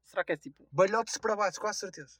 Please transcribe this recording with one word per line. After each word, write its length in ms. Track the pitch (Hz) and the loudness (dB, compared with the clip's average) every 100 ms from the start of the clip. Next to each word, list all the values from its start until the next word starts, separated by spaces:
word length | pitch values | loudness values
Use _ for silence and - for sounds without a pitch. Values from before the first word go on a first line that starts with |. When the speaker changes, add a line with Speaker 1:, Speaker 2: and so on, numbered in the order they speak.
Speaker 1:
Será 200 | _ - | _ -4
que 80 | 175 | -2
é, 40 | 160 | -4
tipo 280 | 147 - - | -6 -18 -4
Speaker 2:
Balhotes 400 | 139 190 220 226 | 4 4 4 0
depravados, 440 | - 220 208 202 - | -2 0 2 0 0
quase 220 | 214 - | -4 -4
certeza. 380 | 190 170 139 | -8 -10 -16